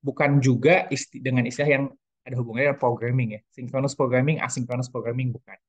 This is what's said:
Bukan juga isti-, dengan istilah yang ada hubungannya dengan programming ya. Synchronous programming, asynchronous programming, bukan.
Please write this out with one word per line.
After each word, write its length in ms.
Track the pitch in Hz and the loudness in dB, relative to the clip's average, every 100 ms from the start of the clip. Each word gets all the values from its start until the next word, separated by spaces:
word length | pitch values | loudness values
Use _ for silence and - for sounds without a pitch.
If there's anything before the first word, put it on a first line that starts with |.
Bukan 400 | 139 - 143 143 | -6 0 4 4
juga 480 | 131 120 147 180 - | 4 4 6 4 2
isti-, 320 | - - - | -6 -8 -8
dengan 240 | 127 127 120 | -2 0 0
istilah 240 | 123 147 | 0 2
yang 140 | 135 139 - _ _ - | 2 0 -8 _ _ -8
ada 80 | |
hubungannya 400 | 127 117 113 143 | -6 -4 0 0
dengan 80 | 139 | 2
programming 560 | 123 120 120 127 117 107 | 0 0 -2 -2 -2 -6
ya. 20 | _ | _
Synchronous 400 | - 123 131 135 | -16 -6 -4 -4
programming, 480 | - 135 127 135 160 | 0 0 2 2 0
asynchronous 480 | - 135 120 123 127 | -4 -6 -6 -4 -4
programming, 400 | 123 113 120 131 | -6 -6 -4 -4
bukan. 240 | 110 _ 98 | -6 _ -20